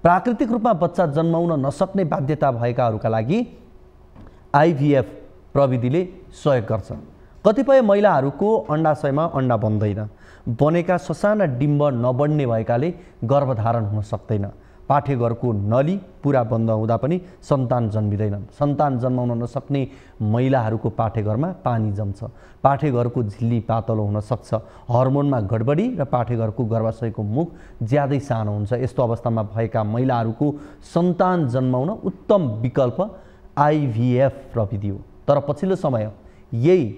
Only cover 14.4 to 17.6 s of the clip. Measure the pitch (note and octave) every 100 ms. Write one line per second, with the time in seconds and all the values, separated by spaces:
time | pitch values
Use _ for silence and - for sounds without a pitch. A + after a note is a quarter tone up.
14.4 | G2+ - - - - C#3+ A#2+ C3 A#2 A#2
15.4 | B2 G#2 G2+ A#2+ D3+ G3 - - C#3+ C3+
16.4 | A#2 A#2+ A2+ A2 A2 A2+ C3 F3+ F3+ -
17.4 | - C#3+